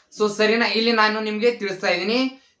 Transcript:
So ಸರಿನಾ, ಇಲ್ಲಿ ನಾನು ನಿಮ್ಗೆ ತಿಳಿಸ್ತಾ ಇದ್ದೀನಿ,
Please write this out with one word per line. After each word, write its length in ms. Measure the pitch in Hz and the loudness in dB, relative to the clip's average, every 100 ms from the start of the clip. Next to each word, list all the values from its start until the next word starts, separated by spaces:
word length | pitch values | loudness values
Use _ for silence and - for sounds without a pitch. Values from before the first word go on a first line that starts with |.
| _ - | _ -4
So 180 | 208 202 | -2 0
ಸರಿನಾ, 300 | 214 226 214 | 2 2 0
ಇಲ್ಲಿ 260 | 214 233 | 0 2
ನಾನು 280 | 220 214 214 | 4 2 2
ನಿಮ್ಗೆ 300 | 214 214 240 | -4 0 0
ತಿಳಿಸ್ತಾ 380 | 208 196 185 196 | 0 -6 -4 -2
ಇದ್ದೀನಿ, 520 | 175 196 247 262 - _ - | -2 0 0 -2 -6 _ -8